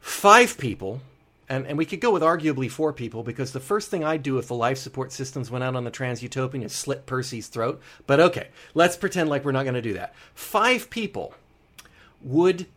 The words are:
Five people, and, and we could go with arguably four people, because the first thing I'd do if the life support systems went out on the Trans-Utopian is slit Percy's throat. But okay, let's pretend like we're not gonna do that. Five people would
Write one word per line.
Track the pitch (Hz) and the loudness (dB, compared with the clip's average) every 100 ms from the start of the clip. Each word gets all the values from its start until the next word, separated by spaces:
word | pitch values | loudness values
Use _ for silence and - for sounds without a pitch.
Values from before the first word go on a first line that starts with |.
Five | - - 202 220 247 - | -8 2 8 8 8 0
people, | 127 98 95 123 - _ _ _ _ | -6 -6 -6 -8 -12 _ _ _ _
and, | 135 135 | -6 -4
and | 147 | -2
we | |
could | 160 190 | -2 0
go | 240 | 2
with | 190 | 4
arguably | 160 170 156 135 127 | 4 4 0 0 -4
four | - 156 | -2 -2
people, | 147 117 113 | -2 -8 -8
because | 117 117 135 | -8 -6 -6
the | 131 | -6
first | - 208 208 | -2 -2 -2
thing | 190 | -4
I'd | 156 160 | -2 -2
do | 139 131 | 0 -2
if | 120 | -2
the | |
life | 120 117 135 | -2 0 0
support | 135 131 131 | -6 -8 -8
systems | - 131 139 113 | -8 -8 -8 -6
went | 123 | -4
out | 127 127 | -2 -4
on | |
the | 120 | -6
Trans-Utopian | - 127 117 123 131 131 135 | -6 -6 -6 -6 -4 -4 -4
is | 113 | -8
slit | - - 135 | -8 -6 -6
Percy's | - 127 127 120 107 | -4 -6 -4 -8 -8
throat. | 117 113 - - - - | -4 -4 -4 -12 -20 2
But | 139 | 6
okay, | 175 - - - - | 6 4 -10 -16 -6
let's | 147 175 175 | 2 2 2
pretend | 196 185 160 | -4 0 0
like | 143 | 0
we're | 139 | 0
not | 135 135 | 0 0
gonna | 123 | -2
do | 113 | -4
that. | 95 - - - | -6 -8 -14 -20
Five | - - 208 226 254 - | -18 -2 2 4 2 -2
people | 233 208 101 80 - _ _ _ - - _ - _ | -6 -6 -6 -10 -14 _ _ _ -20 -20 _ -20 _
would | 131 143 180 180 185 | -2 4 4 2 -6